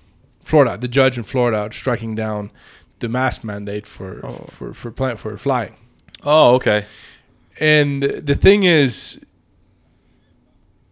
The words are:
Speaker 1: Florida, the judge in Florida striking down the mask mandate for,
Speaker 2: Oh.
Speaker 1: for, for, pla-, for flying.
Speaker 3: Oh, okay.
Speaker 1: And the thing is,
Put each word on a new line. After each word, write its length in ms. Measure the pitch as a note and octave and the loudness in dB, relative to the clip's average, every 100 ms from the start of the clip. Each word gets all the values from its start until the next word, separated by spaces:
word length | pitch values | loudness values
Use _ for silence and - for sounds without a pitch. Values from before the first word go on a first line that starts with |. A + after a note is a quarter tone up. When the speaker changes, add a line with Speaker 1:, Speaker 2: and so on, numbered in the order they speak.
| _ _ _ _ | _ _ _ _
Speaker 1:
Florida, 340 | - D#3 C3 F#2 | 0 4 4 0
the 100 | B2 | -2
judge 300 | B2 C3+ B2 | 2 2 0
in 60 | |
Florida 460 | A2+ C3 B2 G#2+ G#2+ | -4 -2 0 0 -4
striking 420 | - - A#2 A2+ A2 | -6 -4 -4 -4 -6
down 360 | A2 G#2+ G#2 - - - _ _ | -4 -6 -8 -14 -20 -20 _ _
the 80 | A2+ | -6
mask 360 | B2 C3 - A2 | -2 -2 -4 -8
mandate 400 | G#2 G2+ G#2 G#2 | -10 -8 -8 -10
for, 320 | - F#2+ A2+ | -14 -14 -12
Speaker 2:
Oh. 80 | B2 - - | -12 -14 -16
Speaker 1:
for, 240 | - A#2+ | -14 -14
for, 180 | A2+ A#2+ | -12 -12
pla-, 240 | A2+ C3 A2+ | -4 -4 -4
for 220 | A2 G#2 | -8 -6
flying. 380 | C#3 C3 G#2+ - _ _ _ - | -2 -2 -4 -12 _ _ _ -10
Speaker 3:
Oh, 320 | C#3+ D#3 C3+ B2+ | 0 4 6 4
okay. 300 | A#2 G#2+ G2+ - - - _ _ _ - | 2 0 -2 -12 -20 -20 _ _ _ -4
Speaker 1:
And 420 | D#3 D3+ D3 C#3 | 2 2 2 0
the 320 | C#3 - D3+ C#3 | -2 -2 -2 2
thing 280 | F#3+ G3+ | 4 6
is, 580 | F#3 E3 C3+ - - - - _ _ _ _ _ _ _ _ _ _ _ _ _ _ _ _ | 6 4 4 0 -4 -6 -14 _ _ _ _ _ _ _ _ _ _ _ _ _ _ _ _